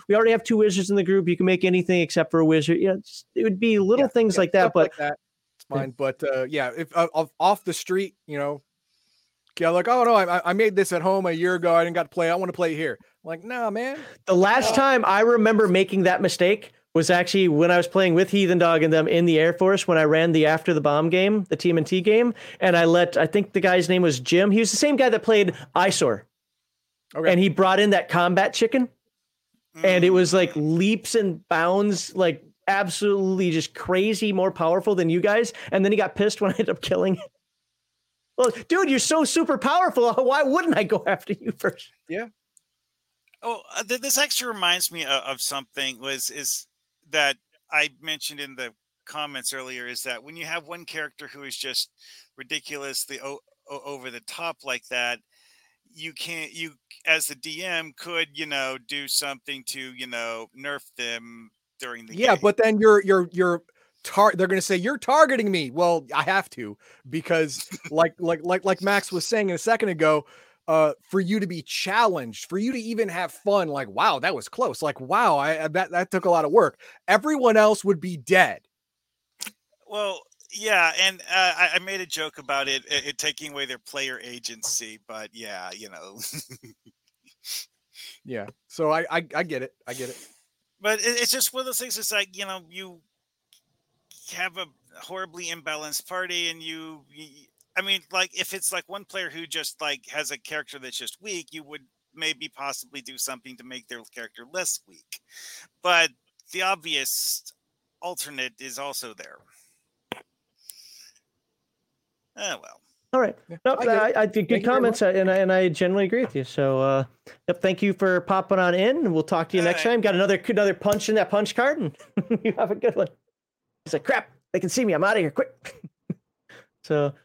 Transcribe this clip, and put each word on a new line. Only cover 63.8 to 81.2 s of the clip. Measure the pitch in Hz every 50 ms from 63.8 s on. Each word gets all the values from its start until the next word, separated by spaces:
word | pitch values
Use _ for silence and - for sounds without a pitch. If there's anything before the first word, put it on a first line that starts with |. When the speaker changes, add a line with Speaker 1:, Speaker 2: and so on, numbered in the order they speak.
| _ _ _ _
Speaker 2:
tar-, | - - - 196 208 214 190
they're | 170 190 180
gonna | 196 190
say, | - - 190
"You're | 180 180 247 285 226
targeting | - 247 269 311 311 254 220 214 214 202
me." | 190 170 143 123
Well, | 123 170 175 175 170 160 139 120
I | 147 151 143
have | 175 190 196 - -
to, | - 127 113 104 104 - _ _ - _ _ 131
because | 135 165 - - 170 160 160 143 131 - - - - -
Speaker 3:
<laughs> | - 156
Speaker 2:
like, | 151 160 170 165 - -
like, | 175 165 170 156
like, | 160 175 185 190 180
like | 190 185 185
Max | 185 196 202 196 - -
was | 180 170 -
saying | - 233 214 202 190
a | 175 160
second | - 226 226 220 220 196
ago, | 175 151 160 156 156 151 143 - - - _ _ _ _ _
uh, | - 160 160 156 151 - -
for | _ _ 185 196
you | 185 175 214 214
to | 202
be | 165 175 160
challenged, | - - - - - 190 202 226 233 220 180 151 123 113 104 - - -
for | 170 196
you | 220 254
to | 262 240
even | 220 226 233 214 226 190
have | 165 180 180 160
fun, | - - - 208 202 196 175 156
like, | 143 139 127 104
"Wow, | 95 123 185 220 151 131
that | 143 185 165
was | 117 - -
close." | - 226 254 175 123 -
Like, | 160 147 135 -
"Wow, | 131 127 185 220 247 190 151
I, | 139 139 156 160 156 156
I, | 156
that, | 151 185 185 -
that | 175 175 190 -
took | 190 185 170
a | 185
lot | 170 160 156
of | 143
work." | 175 226 175 139 - _ - - - _ _
Everyone | - 196 208 240 302 311 277 247 233 214
else | 214 214 214 214 - -
would | 202 190 151
be | 165 185 175
dead. | 143 117 151 185 185 165 120 87 - _ _ _ _ _ _ _ _ _ _ _ _ _ _ _ _ - - - _ _ _ _ _ _
Speaker 3:
Well, | - 208 208 208 196 185 143 - _ _ _ _ _ 202
yeah, | 208 214 214 208 180 170 160 - 180
and, | 185 190 185 180